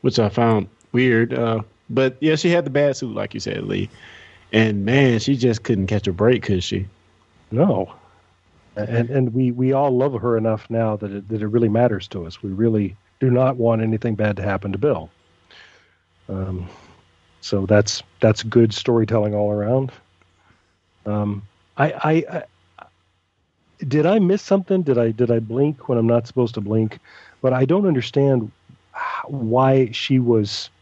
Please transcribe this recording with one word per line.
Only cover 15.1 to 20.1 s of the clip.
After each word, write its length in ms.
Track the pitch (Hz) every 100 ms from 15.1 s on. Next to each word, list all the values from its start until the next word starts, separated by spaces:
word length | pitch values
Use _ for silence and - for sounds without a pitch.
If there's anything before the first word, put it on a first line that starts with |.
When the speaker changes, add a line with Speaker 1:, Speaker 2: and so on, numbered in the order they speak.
| _ _ _ _ - - _ _ _ _ _ -
Speaker 2:
Um, 400 | 95 95 92 87 - - - _ _ _ _
so 240 | - 101 95
that's, 380 | 104 104 - - _
that's 240 | 110 107
good 300 | 113 120 117
storytelling 600 | - - 117 107 113 104 104
all 160 | 104
around. 400 | 104 104 131 135 - _